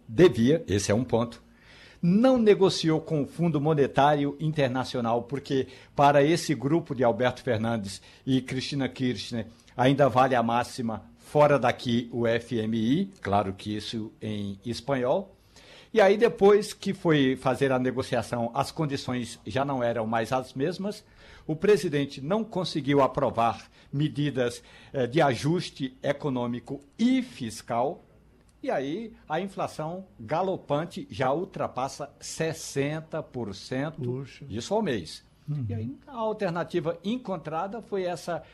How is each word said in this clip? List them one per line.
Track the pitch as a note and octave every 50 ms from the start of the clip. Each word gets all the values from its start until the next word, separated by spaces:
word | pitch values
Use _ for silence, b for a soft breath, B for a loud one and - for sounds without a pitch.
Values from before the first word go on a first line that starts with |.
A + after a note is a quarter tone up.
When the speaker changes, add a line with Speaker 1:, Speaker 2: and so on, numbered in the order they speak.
| _
Speaker 1:
devia, | - A2+ A2 F3+ F3+ G#2+ G#2+ A#2 B2+ D#3+ - - -
esse | F#2 G2+ - -
é | G2+
um | A#2 B2+
ponto. | - B2 A2 A#2+ A#2 - - _ B B B B B B B B B B B -
Não | E3+ F#3 G#3+ B3 C4 C4
negociou | B3 A3 G#3 G3 - G3 F3+ - - - D#3+ D#3 C#3+
com | - - D#3+ D3 C3+
o |
Fundo | - - - E3+ F3 C#3+ D3
Monetário | C#3 D#3 D#3+ D3 C3 - - C#3+ C3+ D3 D3+ D3 C#3+ C#3+ C#3+ -
Internacional, | D#3+ D#3 D#3 D3+ C#3 A#2+ B2+ C3 B2 - - B2+ A#2 A2+ A#2 A#2+ A#2+
porque | - C#3 C3 - - C#3 C3+ B2+ B B B B B B
para | - C#3+ C#3+ C#3+ C#3+ C#3+
esse | D3+ E3+ E3 - - D3
grupo | A#2 B2 C#3 D#3 E3+ D#3+ - C#3
de | A#2 B2
Alberto | A#2 A2+ G#2 B2+ B2+ B2+ - -
Fernandes | C3 A#2 G#2 A2+ A#2 A#2 A2 G2 G2 G2 - B B B B B
e | C3 C3 C3 B2+
Cristina | - C3 C3 - - D3+ C#3 C3 B2
Kirchner | - - C3 B2 A#2 G2+ - - B2 A2+ G#2 B B B B B B
ainda | - B2 C3+ C#3+ C3 C#3+ B2+
vale | G2+ B2+ C3 B2+ B2+
a | A#2+ A2+
máxima | A2+ A#2 B2 A#2+ - - - A#2 A2+ G#2+ G2 - - - _
"fora | - - - D3 D3 D3 C#3+ B2+
daqui | A#2 A#2+ A#2+ - - B2+ A#2 A#2+ A#2+ - -
o | A#2 A#2
F | A2+ A#2 A#2 A#2 - B2+ A2
M | G#2+ A2 A2+
I", | A2+ A2 A#2 C#3 F3+ G3+ F#3+ - - -
claro | G2 G2 G2+ G#2 F#2+ F#2+
que | - - G#2+ G#2
isso | G#2+ - - - A2 G#2+ A2 - -
em | - G#2+ G#2+ G#2 G2+ G2+ G2 G2 -
espanhol. | A#2+ A2+ - - - C#3 B2+ B2 B2+ D#3 G3 G3 - - B B B B B B B B B B B B
E | A3
aí, | G3+ F#3+ G3+
depois | G#3 A#3 A3 A#3 - G3 G3+ G#3 G#3 G#3 - -
que | - - G3 F#3+
foi | - - E3+ D#3 D3 C3+ C3 C3
fazer | B2+ - C3+ B2+ - C#3 C3 C3
a | B2+
negociação, | B2+ B2+ A2+ B2+ B2+ - C3 A#2 A2 - B2 A#2+ A#2 A#2 -
as | C#3 C3+ -
condições | - - D#3+ C#3 C#3 C3+ - - B2 B2 A#2 A2+ - - -
já | - G2 C3 C#3
não | C#3+ C#3 B2+ A#2+
eram | A#2 A#2 A#2 A2
mais | A2 A#2 A#2 A#2 A#2 C3+
as | - A#2+ - -
mesmas. | C3 C#3 E3+ F3+ - F#3+ G#3+ G3+ - - b b b b b b b b
O | - D#3
presidente | D3+ - G3+ G#3 - F#3 F3 C#3+ C#3+ C#3 C#3 - C#3+
não | C3 D3+ G3+ A3+ G#3+
conseguiu | A3 - F3+ F3+ - - D#3+ C3 C#3 C#3+ C#3 C3
aprovar | - - D3 C3+ A2+ - A2+ A#2 A#2 G2+ - - - b b b b b
medidas, | C#3 D3+ C#3+ A2 C3 D3 D3 A#2+ C3 A#2+ A#2+ - - B B B B B B B
eh, | C#3 B2
de | A#2 B2 E3
ajuste | D3+ C#3+ A#2+ F#2+ B2+ D3 F3 F3+ - - - - C3+ C3 - -
econômico | - C#3 C#3+ - - D3 B2+ B2 A#2+ A#2+ B2 A#2 - - C#3 - - _ _
e | - A3+ B3+ C4 C4 B3+
fiscal. | - - - B2 A2 G#2 - - - A#2+ A#2 A#2+ - F3+ - _ _ _ _ _ _ _ _ _ _ _ _ -
E | C4
aí, | G#3+ D3 C3 C#3 D#3+ G#3+ A#3 A3 B B B B
a | D3+ E3
inflação | G3 G3 - F#3+ D#3 - - - D#3 D#3+ F3 F#3+ F#3+ - - -
galopante | A2+ G#2+ D3+ E3+ F#3+ F#3+ F3+ - - - C#3+ D3 E3+ - - F#3+ - -
já | G#2+ G2 C3 C3 C#3+
ultrapassa | E3 F#3+ - - D#3+ B2+ A2+ - B2 C3 C3 - - D3 - - _
sessenta | - - - - D#3 D#3+ D3+ - - - - C#3 C#3 D3 D#3 D#3+ D#3 - - D#3
por | D3 - - B2+ A#2 G2+ F#2+
cento, | - - - B2+ C3 C#3+ D#3+ D3+ - B2+
Speaker 2:
Puxa. | A#2+ B2 C3+ C#3 A#2 - - D3 C3+
Speaker 1:
isso | F#2+ A2+ - - G3
ao | A3+ A3
mês. | D#3+ B2 G2 D#2+ - - - _ _ _ _ _ D3
Speaker 2:
Uhum. | D3 D3 A#2+ G2+
Speaker 1:
E | G2
aí, | A2 A2 B2 D4 D4+ -
a | D4+ C4+ A#3
alternativa | A3 A3 G#3+ G#3+ G3+ F3 E3 F3 D#3+ - - F3 C#3+ E3 E3+ - -
encontrada | G3+ A#3+ B3+ - G3 F#3+ D#3+ - D3+ D#3 D#3+ F#3+ G3+ A3+ A#3 -
foi | - G#3 F#3+ F#3
essa | F3 F3 E3 - F3 E3+ D3+ B B